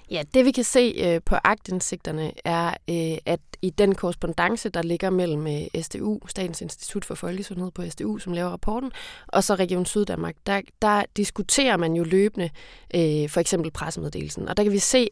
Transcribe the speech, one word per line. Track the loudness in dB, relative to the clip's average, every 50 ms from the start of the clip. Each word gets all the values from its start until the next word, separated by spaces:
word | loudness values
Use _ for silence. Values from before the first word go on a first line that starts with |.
| -12 -8
Ja, | -6 -6 -6 4 6
det | 6 6
vi | 6
kan | 4 2 0
se, | 4 4 4 4 4 2 0 2
øh, | 2 2 2 2
på | 2 2 4 4
aktindsigterne | 2 2 2 -2 -6 -4 -4 -4 -4 -6 -6 -6 -6 -4 -4 -4 -6 -8 -6 -2
er, | -2 0 0 0 -2 -4 -6 -6 -4
øh, | -2 -2 0 -2 -4 -4 -2
at | -2 -2 -2 -4 -18 -10 -4
i | -4 -2
den | 2 4 4 4 4
korrespondance, | 2 -2 -4 -4 -4 -6 -4 -2 0 0 0 0 -2 -6 -6
der | -4 -4
ligger | -2 -2 -2 -2 0 0
mellem, | 2 2 2 0 -2 -2 -2
øh, | -4 -4 -4 -6 -6 -6 -6 -6
S | -6
D | -8 -4
U, | -4 -4 -4 -4 -6
Statens | -6 -4 -4 -4 -4 -6 -8
Institut | -10 -10 -12 -10 -12 -8 -8 -8 -6
for | -6 -8
Folkesundhed | -6 -6 -6 -6 -6 -8 -8 -8 -6 -6 -6
på | -8 -8 -10 -10
S | -8
D | -6
U, | -6 -6 -4
som | -6 -6 -6 -4
laver | -2 -2 -4
rapporten, | -4 -2 -2 -2 0 -2 -4 -6 -10 -12 -16 -16 -18 -18 -12
og | 0 2 2 4
så | 4 2
Region | 2 2 0 2 -2 0
Syddanmark, | 0 0 0 0 0 -2 -6 -6 -8 -8 _ -4
der, | -2 -2 -2 -4 -8 _ 0
der | 2 4 4 4 2 -2 -2
diskuterer | -4 -4 -2 -2 -6 -2 2 2 4 4 4 4
man | 2 2 2 2
jo | 0 2
løbende, | 4 4 4 4 4 2 -2 -6 -6 -6 -12 -20 -20 -20 -20 -12 -2 0
øh, | 2 2 4 2 0 0 0
for | 0 0
eksempel | 2 2 0 0 -2 -4
pressemeddelelsen. | -6 -6 -8 -6 -6 -6 -6 -6 -6 -6 -8 -8 -8 -8 -6 -2
Og | 2
der | 2 2
kan | 4
vi | 4 2
se, | 2 4 6 4 4 4